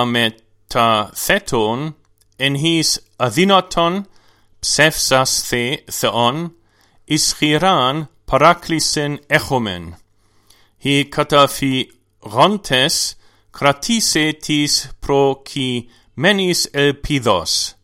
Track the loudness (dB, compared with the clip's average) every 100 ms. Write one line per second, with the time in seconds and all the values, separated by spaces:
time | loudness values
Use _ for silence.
0 | 4 2 0 -4 _ _ -6 0 2 2
1 | -2 -6 -2 -2 0 0 0 -2 -6 -10
2 | _ _ _ -4 -2 0 0 2 0 -4
3 | -8 -4 -2 2 4 4 2 -2 -2 -2
4 | -8 _ _ _ _ _ -4 2 2 0
5 | 0 2 2 -2 -2 -2 -2 -6 -8 -4
6 | -2 2 0 0 -6 -12 _ _ _ _
7 | -4 -2 -2 0 0 2 2 2 0 -2
8 | -6 _ -2 4 4 4 0 -2 -2 -2
9 | -4 -6 -2 -2 0 -2 -2 -6 -10 -16
10 | _ _ _ _ _ _ _ _ 0 0
11 | 0 -2 2 4 4 2 -2 -2 -4 _
12 | _ _ -4 2 2 2 -2 0 2 0
13 | -6 -10 _ _ _ -2 0 0 -2 -2
14 | 0 0 0 -2 -4 -2 0 -2 -6 -10
15 | -2 2 2 0 -8 -6 -4 -4 -8 _
16 | _ -2 0 2 0 -2 -2 0 0 0
17 | -2 0 2 0 0 -4 -6 -10